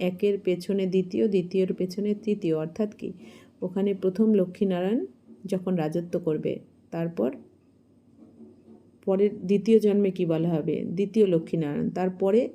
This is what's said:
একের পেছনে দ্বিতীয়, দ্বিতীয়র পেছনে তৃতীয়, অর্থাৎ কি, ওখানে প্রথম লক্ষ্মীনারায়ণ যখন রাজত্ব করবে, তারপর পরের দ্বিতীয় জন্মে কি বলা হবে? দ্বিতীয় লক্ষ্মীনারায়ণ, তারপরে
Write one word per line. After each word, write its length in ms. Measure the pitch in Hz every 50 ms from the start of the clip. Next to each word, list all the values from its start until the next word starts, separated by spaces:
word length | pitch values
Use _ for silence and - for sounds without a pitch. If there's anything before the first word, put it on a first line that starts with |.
একের 380 | 185 180 180 180 208 202 202 196 -
পেছনে 420 | 185 180 175 180 - 196 196 190
দ্বিতীয়, 420 | 185 180 190 185 180 220 220 226 214
দ্বিতীয়র 460 | 196 185 170 175 - 190 185 185 -
পেছনে 400 | - 185 185 185 208 202 208 208
তৃতীয়, 420 | 208 - 202 208 208 - 165 160
অর্থাৎ 380 | 156 156 165 165 - 214 214 -
কি, 180 | - - - - - - - - - - - _ -
ওখানে 320 | 190 180 185 196 196 202 196
প্রথম 400 | 190 - 190 185 - 220 220 214
লক্ষ্মীনারায়ণ 720 | 196 180 185 180 - 208 190 180 175 185 196 226 285 381 - - _ _ - - - -
যখন 320 | 180 196 185 185 190 185
রাজত্ব 440 | 170 151 151 160 175 170 175 160 -
করবে, 380 | - 160 156 156 156 135 127 - - _ _ _ _ -
তারপর 400 | - 165 170 170 170 196 214 262 285 - - - _ _ _ _ _ _ _ _ _ _ _ _ _ - - - - - - - - - - - - - _ _ _ _ -
পরের 420 | 196 190 190 202 208 208 - 180
দ্বিতীয় 320 | 180 202 202 202 226 226 214
জন্মে 320 | 208 208 208 202 202 190
কি 160 | 185 - 180
বলা 220 | 165 160 160 165 175
হবে? 360 | 165 151 156 160 156 - -
দ্বিতীয় 420 | - 170 180 202 202 - 226 208
লক্ষ্মীনারায়ণ, 640 | 190 170 165 165 - - 165 156 143 147 156 160 -
তারপরে 580 | 165 175 185 185 185 185 190 196 208 233 214 -